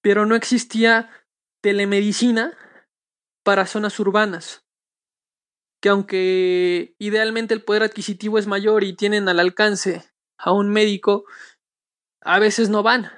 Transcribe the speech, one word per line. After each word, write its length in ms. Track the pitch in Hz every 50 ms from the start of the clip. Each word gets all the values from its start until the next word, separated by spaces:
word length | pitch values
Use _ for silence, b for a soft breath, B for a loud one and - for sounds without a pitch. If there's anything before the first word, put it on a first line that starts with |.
Pero 240 | _ 202 202 208 214
no 100 | 214 220
existía 760 | 226 226 - - 240 240 _ - 220 226 226 226 226 233 233 B B B _ _ _ _ _ _ _ _
telemedicina 920 | 208 202 202 202 202 202 202 208 208 196 - 233 247 233 220 226 294 339 B B B B B B B _ _ _ _ _ _ _ _ _ _ _
para 220 | - 202 196 190
zonas 340 | 185 - 214 214 208 202 -
urbanas, 640 | 208 190 190 208 214 208 185 165 160 - - - _ _ _ _ _ _ _ _ _ _ _ _ _ _ _ _ _ _ _ _ _ _ _ _ -
que 80 | 202
aunque 1040 | 202 202 196 196 196 190 185 185 185 185 185 185 180 180 180 180 175 175 175 - _ _
idealmente 540 | 208 208 208 214 220 220 220 226 226 214 226
el 100 | 220 214
poder 200 | - 208 214 214
adquisitivo 560 | 214 214 - 196 - 208 185 - 214 214 220
es 80 | 208
mayor 360 | 208 202 196 202 214 214 214 202
y 120 | 196 180
tienen 340 | - 202 202 208 208 202 190
al 100 | 180 170
alcance 640 | 175 185 180 - 214 214 208 185 - 196 170 170 - _ _ _ _ _ _ _
a 140 | - - 180
un 180 | 202 202 202
médico, 560 | 208 214 214 214 202 185 - - 202 202 202 B B B B B B B _ _ _ _ _ _ _ _ _ _ _ _ _
a 160 | - 170 190
veces 320 | 208 214 208 - 226 202
no 120 | 208 214 208
van. 280 | 226 233 254 208 - -